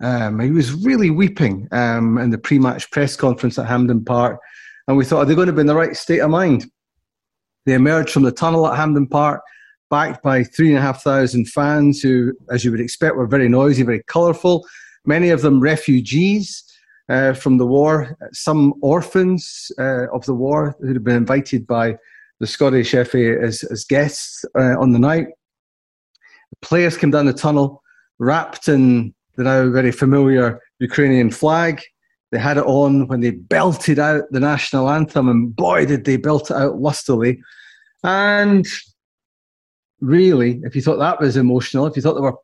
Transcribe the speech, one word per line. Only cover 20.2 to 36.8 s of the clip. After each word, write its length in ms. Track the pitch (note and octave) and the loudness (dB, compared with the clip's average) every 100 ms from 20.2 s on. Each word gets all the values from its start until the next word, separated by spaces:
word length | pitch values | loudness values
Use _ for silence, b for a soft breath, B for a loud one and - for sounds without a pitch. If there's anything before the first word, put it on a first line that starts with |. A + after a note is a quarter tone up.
| C3 | -4
the 80 | |
war 420 | B2 C3 D3+ D3 - | -4 -2 -2 -2 -6
who 80 | C3 | -6
had 100 | B2+ | -4
been 120 | A2 A#2+ | 0 0
invited 520 | A#2 C3+ C#3 C3 G#2+ | 2 -2 -2 -4 -2
by 300 | A#2 A2+ A2 b b b b | -2 -2 -4 b b b b
the 80 | A2 | -8
Scottish 460 | - C#3 B2+ A2+ | -2 0 2 2
F 200 | B2+ A#2+ B2+ | 0 0 0
A 240 | A#2 A2+ | 0 0
as, 240 | A#2 G#2+ | -2 -6
as 200 | - A2 | -10 -10
guests, 600 | - C3+ D3 D3 - - - - | -2 -2 -2 -4 -14 -14 -6 0
uh, 220 | B2+ B2 | 0 2
on 120 | C3 | 2
the 80 | A#2+ | 4
night. 280 | C3+ E3 - - _ _ _ _ _ _ _ _ b b b | 4 2 -4 -10 _ _ _ _ _ _ _ _ b b b
The 160 | - - | -20 -4
players 300 | E3+ F3 E3 | 0 0 0
came 140 | D3 | 0
down 140 | D3 C#3+ | 2 2
the 80 | |
tunnel 480 | B2+ D#3 D3 C#3 - b b b - | 0 0 2 0 -4 b b b -4
wrapped 480 | A#2+ D#3+ - - - | -2 0 -2 -6 0
in 460 | C#3 C3 A#2+ A2 - _ - | 4 4 2 0 -10 _ -6
the 80 | |
now 260 | B2+ C3+ B2+ | 0 2 2
very 220 | B2+ B2+ | 2 0
familiar 680 | A#2 C3+ C#3 C3+ C3 A#2+ A2+ B - | 0 2 4 4 4 2 -2 B -8
Ukrainian 520 | B2 - C#3+ B2+ A#2 | -4 0 2 4 2
flag. 500 | A2+ D3+ D#3+ E3+ D3 - _ _ _ _ | 0 0 2 0 -4 -10 _ _ _ _
They 80 | A2+ | -4
had 180 | C3 D3 | -2 0
it 80 | C3+ | 0
on 420 | C3+ C#3+ C#3 C3 | 2 2 2 0
when 140 | C3 | -2
they 100 | A#2+ | -2
belted 680 | F2+ F2+ - F3+ D#3+ - C#3+ | -4 -4 0 0 -2 0 0
out 240 | D3 D3+ C#3+ | 2 0 -2
the 80 | C3+ | -2
national 500 | C#3+ C#3+ - C3+ C3 | -2 -2 -2 -2 0
anthem, 400 | D#3 D#3 D3+ B2+ | 0 -2 0 2
and 260 | A#2+ A#2+ A2 | 2 0 -2
boy, 300 | F3 F3 C#3+ | -2 0 0
did 200 | C#3+ B2 | -2 -2
they 120 | C3 | -2
belt 340 | C#3+ D3+ - | 0 -2 -2
it 60 | D3 | -4
out 220 | C#3 | -4
lustily. 640 | F2+ | -2